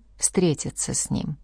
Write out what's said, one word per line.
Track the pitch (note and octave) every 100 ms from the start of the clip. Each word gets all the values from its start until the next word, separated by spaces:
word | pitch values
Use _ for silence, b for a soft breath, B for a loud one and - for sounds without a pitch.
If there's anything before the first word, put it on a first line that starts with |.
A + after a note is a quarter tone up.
| - -
встретиться | - - F3+ D3 - - -
с | - -
ним. | - - D3+